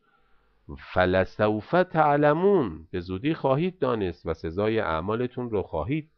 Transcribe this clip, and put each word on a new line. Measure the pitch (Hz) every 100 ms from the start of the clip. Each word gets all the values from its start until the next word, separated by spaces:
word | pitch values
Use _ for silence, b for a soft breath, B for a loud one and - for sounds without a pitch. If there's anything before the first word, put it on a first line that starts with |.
| _ _ _ _ _ _ - 69
«فلسوف | - 92 90 92 95 - 107 107 -
تعلمون»، | 170 180 165 151 147 147 151 190 196 113 78 78
به | 92
زودی | 87 92 139
خواهید | 160 139 135 180 175
دانست | 131 117 92 82 82
و |
سزای | 80 82 85 107 110
اعمالتون | 90 80 92 110 123 - 123
رو | 104
خواهید | - 82 87 156 147